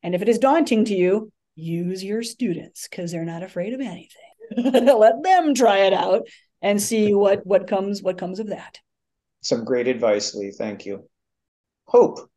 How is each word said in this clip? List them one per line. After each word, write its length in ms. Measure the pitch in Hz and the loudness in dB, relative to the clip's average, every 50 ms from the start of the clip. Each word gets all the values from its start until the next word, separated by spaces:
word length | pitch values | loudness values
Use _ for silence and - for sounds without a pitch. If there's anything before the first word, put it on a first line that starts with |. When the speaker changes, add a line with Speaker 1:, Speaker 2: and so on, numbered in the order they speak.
| - | -6
Speaker 1:
And 120 | 180 180 | -4 -4
if 60 | 175 | -2
it 80 | 190 214 | 0 0
is 100 | 233 214 | 0 2
daunting 460 | 254 269 285 330 302 269 247 220 214 | 4 2 4 2 2 2 2 0 2
to 80 | 220 202 | 0 0
you, 380 | 185 180 180 190 214 220 - _ _ _ _ _ | 0 2 2 2 0 -2 -8 _ _ _ _ _
use 500 | - 160 165 165 170 175 180 185 190 185 | -14 -10 -6 -6 -4 -4 -6 -6 -8 -8
your 180 | 190 208 226 233 | -6 -6 -6 -6
students, 640 | 233 - _ 254 214 170 - - - _ - - | -8 -8 _ -4 -4 -4 -6 -8 -16 _ -18 -18
'cause 260 | - - - 180 170 170 | -16 -12 -10 -10 -8 -6
they're 120 | 165 165 | -6 -8
not 180 | 170 165 170 180 | -8 -8 -10 -12
afraid 300 | 185 - 180 175 202 240 | -12 -8 -8 -8 -6 -6
of 80 | 262 | -8
anything. 300 | 277 220 175 165 - _ - - - - _ _ - - 220 | -8 -10 -10 -14 -16 _ -20 -20 -20 -20 _ _ -18 -10 -6
<laughs> 0 | |
Let 680 | 226 240 269 254 - 240 254 277 220 214 220 226 - 302 | -2 -2 2 2 4 6 6 6 8 6 6 6 4 2
them 320 | 370 381 359 339 302 277 | 4 4 4 4 2 2
try 240 | 233 262 220 202 196 | 4 4 4 4 6
it 160 | 196 190 190 | 4 4 4
out 340 | - 175 190 185 220 226 - - _ _ _ _ _ - | 2 2 0 0 0 0 -4 -18 _ _ _ _ _ -2
and 180 | 196 202 202 | -2 0 0
see 320 | 202 - 233 220 214 208 208 | -2 -2 0 0 2 4 4
what, 340 | 202 202 196 196 202 - | 4 4 4 2 0 0
what 220 | 180 202 185 190 - | 0 0 0 0 0
comes, 340 | 214 190 190 202 202 196 - | -4 -4 -2 -4 -6 -4 -4
what 160 | 190 185 180 | -6 -6 -6
comes 220 | 185 180 185 196 | -8 -10 -8 -10
of 80 | 220 208 | -8 -10
that. 320 | 190 - - - _ - _ _ _ _ _ _ _ _ _ _ _ _ _ | -10 -12 -14 -20 _ -20 _ _ _ _ _ _ _ _ _ _ _ _ _
Speaker 2:
Some 220 | - - 117 113 | -4 -4 -4 -4
great 220 | 113 131 123 120 | -4 -2 -2 0
advice, 480 | 123 127 113 120 113 104 104 104 - - | -2 -2 0 0 0 0 0 -2 -6 -8
Lee. 160 | 101 101 98 | -8 -10 -10
Thank 360 | 98 - 110 110 104 - - | -8 -8 -10 -10 -10 -12 -12
you. 220 | 98 98 98 - _ _ _ _ _ _ _ _ _ _ _ _ _ _ _ _ | -12 -12 -12 -14 _ _ _ _ _ _ _ _ _ _ _ _ _ _ _ _
Hope. 460 | _ - 240 233 - - - - _ _ | _ 4 4 4 4 0 -8 -20 _ _